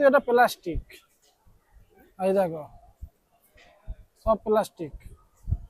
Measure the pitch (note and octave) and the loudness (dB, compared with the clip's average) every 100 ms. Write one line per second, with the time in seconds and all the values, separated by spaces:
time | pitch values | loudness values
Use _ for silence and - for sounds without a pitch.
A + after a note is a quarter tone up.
0 | C#4 C#4 C#4 A#3+ A#3+ - F3 D#3 - - | 4 4 2 4 4 0 -8 -8 -8 -20
1 | _ _ _ _ _ _ _ - _ _ | _ _ _ _ _ _ _ -20 _ _
2 | - - F#3+ G3 F3+ D#3+ C#3+ - - - | -20 -6 -2 0 0 -4 -14 -20 -20 -20
3 | - _ _ _ _ _ - _ - - | -20 _ _ _ _ _ -20 _ -14 -14
4 | - _ A3 G#3+ A3 G#3+ F#3 - D#3 - | -16 _ -2 -2 0 -2 -2 -8 -14 -14
5 | - - _ _ - - - | -20 -20 _ _ -6 -6 -8